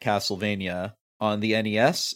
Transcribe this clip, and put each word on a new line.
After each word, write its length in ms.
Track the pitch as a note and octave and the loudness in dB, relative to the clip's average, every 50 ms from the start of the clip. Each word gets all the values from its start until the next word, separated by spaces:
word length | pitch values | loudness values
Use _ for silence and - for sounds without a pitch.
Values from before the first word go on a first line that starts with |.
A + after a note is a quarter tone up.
| - | -2
Castlevania 880 | A#2 G#2 G2+ - - G#2 F#2 G#2 G#2 G#2 G2 G2 F2+ F2 F2+ F2+ G#2 G#2+ _ _ _ _ - | 0 0 0 0 -2 -4 -2 -2 -2 -2 -2 -4 -4 -4 -4 -6 -8 -10 _ _ _ _ -4
on 220 | A2 G#2+ G#2 G#2 | -2 -2 0 0
the 140 | G#2 A2 G#2+ | 0 2 2
N 120 | A2 A2 | 2 0
E 120 | G#2+ G#2 G#2+ | 0 2 4
S, 360 | A#2+ C#3+ F3 - - - - | 4 4 4 2 -2 -4 -4